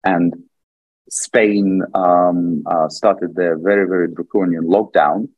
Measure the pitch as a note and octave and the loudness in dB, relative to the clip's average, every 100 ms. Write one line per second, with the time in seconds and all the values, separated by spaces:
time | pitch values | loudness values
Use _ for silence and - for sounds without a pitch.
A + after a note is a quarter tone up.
0 | F#2+ F2+ F2 - - _ _ _ _ _ | 0 0 0 -2 -20 _ _ _ _ _
1 | _ - - B2 G#2+ G#2 G2 F#2+ F#2 F#2+ | _ -10 -2 2 2 2 0 0 -2 0
2 | F2+ F2+ F2+ F2 F2 D#2 E2+ F2 D#2 - | 2 4 2 0 -2 -4 -2 -2 -2 0
3 | G#2+ F#2+ F2 E2 F2 D#2+ F2+ G2+ F#2 F#2 | 0 0 -4 -2 -2 0 0 0 2 0
4 | E2+ E2 F2 G#2 F#2 E2 E2 G2+ G#2+ - | -2 -4 -4 -2 0 -2 0 0 2 0
5 | D2+ F2 B2+ | 2 0 -6